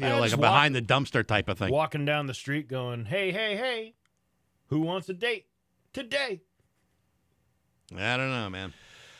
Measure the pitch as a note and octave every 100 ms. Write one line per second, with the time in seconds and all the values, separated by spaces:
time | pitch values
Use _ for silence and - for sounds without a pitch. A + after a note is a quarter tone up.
0 | B2 A#2+ A2+ A#2 A#2 C#3 D3 C3 A2+ C3
1 | C3+ B2+ G#2+ G#2 F#2+ F#2 G2+ C#3 D#3 D3
2 | C#3+ D3 C#3 B2 - D3 B2+ C3 B2 A#2+
3 | G#2+ F#3 F#3+ F#3 A3 G3+ B3+ A#3 A3 -
4 | _ _ _ _ _ _ _ D3+ E3 F#3
5 | E3+ F3+ A#3 A3+ - _ _ _ _ C4
6 | A#3+ C#4 C4 F#3 - _ _ _ _ _
7 | _ _ _ _ _ _ _ _ _ F2+
8 | G#2 B2+ C3 B2+ G#2 F#2 F#2+ - - -
9 | - -